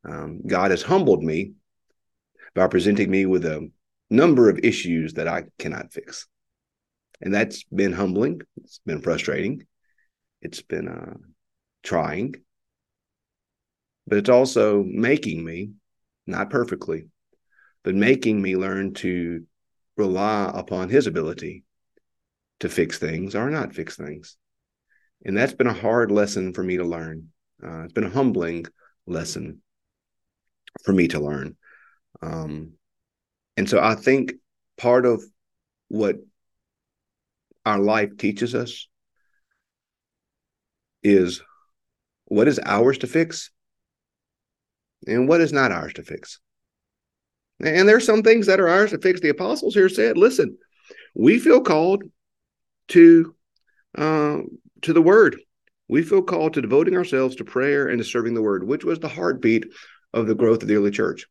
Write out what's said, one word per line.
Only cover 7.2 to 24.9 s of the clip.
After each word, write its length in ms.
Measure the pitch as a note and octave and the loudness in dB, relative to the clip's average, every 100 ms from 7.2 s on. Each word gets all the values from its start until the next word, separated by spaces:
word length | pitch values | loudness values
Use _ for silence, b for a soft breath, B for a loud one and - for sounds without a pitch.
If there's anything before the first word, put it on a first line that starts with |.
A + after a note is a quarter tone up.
And 120 | F#2+ | -4
that's 300 | G2+ G#2+ - | -2 -2 -6
been 300 | - F2+ G2 | -8 -2 -2
humbling. 480 | F2 G2 F#2 C3+ E3+ - - | -2 -2 0 -2 -4 -14 -20
It's 220 | _ - - | _ -18 -12
been 160 | - | -8
frustrating. 640 | - - - F#2+ F#2+ D3 - _ _ _ _ _ _ _ | -4 -4 -4 -6 -6 -8 -14 _ _ _ _ _ _ _
It's 200 | - - | -18 -18
been, 260 | _ E2+ E2 | _ -10 -10
uh, 280 | E2+ E2 - _ _ _ _ _ _ | -14 -18 -20 _ _ _ _ _ _
trying. 520 | - E2+ D#2 D#2+ B2+ D#3 _ _ _ _ _ _ _ _ _ _ _ _ _ _ _ _ - | -6 -4 -4 -6 -8 -12 _ _ _ _ _ _ _ _ _ _ _ _ _ _ _ _ -4
But 120 | G#2 | -2
it's 100 | G#2 | 4
also 540 | B2 C3 A#2+ G#2+ G2+ | 4 4 2 2 0
making 600 | F#2+ F#2+ A#2 D3 G#2 E2 | -2 -2 0 0 -2 -8
me, 280 | E2 E2+ G#2 - _ _ _ _ - | -10 -12 -14 -16 _ _ _ _ -12
not 240 | F2+ G2+ | -8 -4
perfectly, 600 | - A#2+ F2+ - D#2+ D#2+ _ _ _ _ _ _ _ | -4 -4 -6 -8 -10 -10 _ _ _ _ _ _ _
but 100 | - | -4
making 480 | F#2+ A2 C3 A#2 G#2+ | 0 2 2 0 -2
me 140 | F#2+ F#2 | -2 -4
learn 380 | F#2+ G2 G2 G2+ | -4 -6 -8 -6
to 500 | F#2 F2+ E2+ E2+ E2+ _ _ _ _ - | -6 -6 -6 -10 -14 _ _ _ _ -6
rely 520 | G2+ F#2 G#2 G#2 F#2+ | -4 -2 -2 -2 -4
upon 360 | F#2+ - F#2 F2+ | -8 -8 -8 0
his 180 | C3+ A#2 | 0 0
ability 560 | E2 D#2 - D#2+ - _ _ _ _ _ _ _ _ _ _ | -6 -8 -10 -14 -16 _ _ _ _ _ _ _ _ _ _
to 80 | E2+ | -6
fix 300 | - E2+ - | -2 -4 -4
things 360 | D#2+ D#2+ F#2+ G2+ | -8 -6 -8 -6
or 140 | B2+ | -6
not 260 | D#3 A2+ - | -6 -8 -10
fix 220 | D#2+ - | -14 -14
things. 400 | D2+ D2+ - _ _ _ _ _ _ | -16 -16 -20 _ _ _ _ _ _